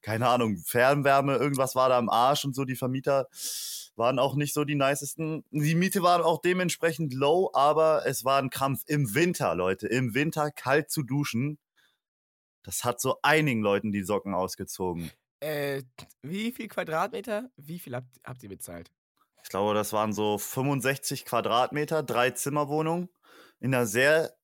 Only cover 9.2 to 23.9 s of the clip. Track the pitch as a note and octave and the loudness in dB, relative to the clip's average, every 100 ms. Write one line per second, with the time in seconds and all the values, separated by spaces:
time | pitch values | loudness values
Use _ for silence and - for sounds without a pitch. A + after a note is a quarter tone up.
9.2 | F3 E3+ A#2 E2+ F2+ G2 G#2 A#2+ B2+ A2+ | 2 2 0 0 0 -2 -2 0 0 0
10.2 | D3+ D#3 D3+ - B2 D3 D3 - B2 C#3 | -2 -2 -4 -4 0 0 0 -6 -4 -2
11.2 | D3 A2+ C#3 D3+ _ _ _ _ _ _ | -2 -2 -4 -6 _ _ _ _ _ _
12.2 | _ _ _ _ - - A#2+ A#2+ C3+ - | _ _ _ _ -12 -4 -4 -2 -2 0
13.2 | C#3+ D#3 D3+ A2+ G#2 G2 G#2+ G2+ F#2 G2+ | 4 4 4 2 2 2 0 -4 0 -2
14.2 | G2+ F2+ F#2 - F#2+ - F#2 E2+ D#2+ _ | 0 -2 -2 -6 -12 -6 -4 -4 -8 _
15.2 | _ _ D3 D3 C#3+ C#3 C3 - - _ | _ _ -8 -6 -4 -6 -10 -20 -20 _
16.2 | C3+ F#3+ A3+ B3 A3+ - E3+ D#3 F#3+ F#3+ | -10 -6 -6 -8 -10 -8 -4 -4 -4 -6
17.2 | G3+ G#3 B3+ - C#3+ E3+ - A#2+ B2+ _ | -6 -8 -8 -18 -14 -14 -10 -10 -10 _
18.2 | - B2+ G2+ G2 - F2 E2+ _ _ _ | -18 -16 -16 -16 -14 -16 -18 _ _ _
19.2 | _ _ - F#2+ G#2 G#2 G#2 G#2+ A2 G2+ | _ _ -6 0 2 2 2 0 0 0
20.2 | G#2+ G#2 - - C3+ C#3 B2+ C#3 - C#3 | 0 0 -4 -2 0 0 0 -2 -6 -8
21.2 | - A#2 G#2 A#2 B2+ D3 D3+ D#3+ C3 A#2 | -2 -2 2 2 2 0 -2 -2 0 0
22.2 | B2+ B2+ C#3+ D3 C#3+ D3+ D#3+ E3+ F3+ _ | 0 0 -4 -2 -2 -2 0 -2 -4 _
23.2 | _ - - _ B2 B2+ A#2 | _ -20 -20 _ 0 2 2